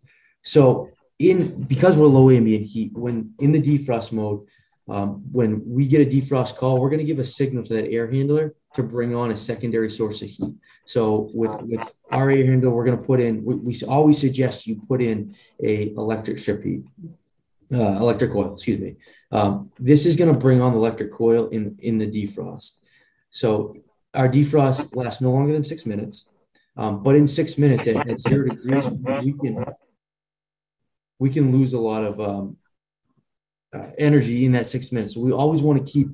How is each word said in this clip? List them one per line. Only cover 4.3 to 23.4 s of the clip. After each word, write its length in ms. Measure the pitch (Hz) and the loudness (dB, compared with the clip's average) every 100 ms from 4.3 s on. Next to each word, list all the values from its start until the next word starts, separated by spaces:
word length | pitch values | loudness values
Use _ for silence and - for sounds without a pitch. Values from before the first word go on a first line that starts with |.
| 101 - _ _ _ - | -6 -8 _ _ _ -10
um, 340 | 101 101 101 - | -6 -6 -8 -8
when 320 | 123 110 107 117 | -2 0 0 -4
we 200 | 123 139 | -2 2
get 200 | 151 135 | 4 4
a 40 | |
defrost 460 | 135 131 135 127 - | 2 0 -2 -2 -2
call, 240 | 131 131 | 0 0
we're 100 | 135 | 0
gonna 140 | 156 151 | -2 -2
give 140 | 143 | -4
a 60 | 127 | -6
signal 400 | - 135 127 110 | -4 -4 -4 -4
to 100 | 110 | -4
that 160 | - | -4
air 200 | 117 113 | -4 -2
handler 440 | 135 139 151 156 - _ - | -2 0 0 -2 -8 _ -6
to 80 | |
bring 320 | 113 120 120 120 | -6 -4 -4 -2
on 160 | 120 | -4
a 60 | 107 | -4
secondary 540 | - 113 117 113 110 | -6 -6 -4 -2 -2
source 320 | 110 107 104 | -4 -6 -6
of 80 | 101 | -12
heat. 240 | - - - _ _ - | -10 -10 -10 _ _ -6
So 440 | 123 110 107 107 113 | -2 0 0 -2 -4
with, 260 | 113 107 | -4 -4
with 320 | 113 113 - _ - | -8 -8 -10 _ -6
our 200 | 131 135 | 0 2
air 160 | 135 131 | 4 4
handler, 240 | 131 127 | 2 2
we're 160 | 117 120 | 0 0
gonna 100 | 120 | -2
put 240 | - 131 | 0 0
in, 240 | 120 110 110 | 2 -2 -4
we, 120 | 101 | -4
we 180 | 117 117 - | -4 -8 -2
always 320 | 135 151 147 | 2 4 4
suggest 480 | 135 131 127 - 113 | 2 0 -2 -2 -8
you 140 | 107 - | -10 -4
put 140 | 123 | -2
in 340 | 120 110 107 - _ - | 0 -2 -6 -14 _ -8
a 280 | 110 104 107 | -2 -2 -2
electric 480 | 107 110 107 - - | -6 -4 -4 -6 -8
strip 260 | - 101 - | -4 -4 -4
heat, 200 | - - _ 165 - _ _ _ _ - | -8 -10 _ -20 -20 _ _ _ _ -6
uh, 280 | 127 104 98 | -2 0 2
electric 340 | 117 104 120 | 0 2 -2
coil, 220 | 101 95 - | -2 -4 -6
excuse 260 | - 98 | -4 -4
me. 160 | 95 - _ _ _ | -6 -12 _ _ _
Um, 400 | 107 104 101 - - | -2 0 -2 -8 -8
this 280 | 127 151 170 | 4 4 4
is 100 | 160 | 2
gonna 160 | 170 | 4
bring 300 | 131 131 127 | 4 4 4
on 100 | 123 | 4
the 60 | 117 | 2
electric 340 | 113 110 104 | 0 -2 -10
coil 360 | - 117 117 110 | -2 2 2 0
in, 300 | 113 104 104 | -4 -8 -8
in 160 | 117 110 | -4 -2
the 80 | 107 | -2
defrost. 720 | 104 98 98 92 - - _ _ _ _ _ _ | -4 -8 -8 -12 -14 -18 _ _ _ _ _ _
So 480 | - | -4